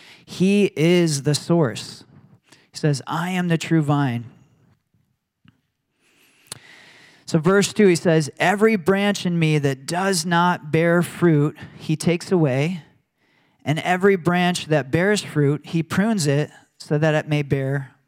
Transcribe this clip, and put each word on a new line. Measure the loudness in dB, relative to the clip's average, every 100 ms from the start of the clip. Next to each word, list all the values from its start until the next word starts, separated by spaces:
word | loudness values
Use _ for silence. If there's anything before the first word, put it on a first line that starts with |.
| -20 -20
He | -16 -2 0 2 0
is | 0 2 2 2 -2
the | -2
source. | -4 0 0 0 -4 -14 -18 -20 -20 _ _ _ -20 _
He | -4
says, | -2 -2 -4
"I | -6 -4
am | -4 -2
the | -2
true | 0 0
vine." | 2 0 0 -4 -8 -20 _ _ _ _ _ _ _ _ _ _ _ _ _ _ _ _ _ _ _ _ -20 -20 -20 -20 -20 -20 -20 _ -4
So | -2
verse | 2 2 2
two, | 4 4
he |
says, | 4 2 2 0 -2
"Every | 0 4 2 2
branch | 0 0 0 -2 -2
in | 0
me | 2 2
that | 0 -4
does | -6 -4 -2 -2
not | 0 2 2 0 -2
bear | 0 2 2
fruit, | 0 0 2 4 2 -4 -20 -16
he | -6
takes | -2 0 -2 0
away. | 0 2 0 -2 -4 -12 _ _ _ _ _ _ _ -6
And | -4
every | -2 2 2 2
branch | 0 0 0 -2 0
that | 0 0
bears | 0 0 0
fruit, | -2 0 0 0 -4
he | -6
prunes | -4 -2 0 0 0
it | 0 -2 -8 _ _
so | -4 0
that | 2
it | 0 0
may | -4
bear | -2 -2 -2 -4 -6 _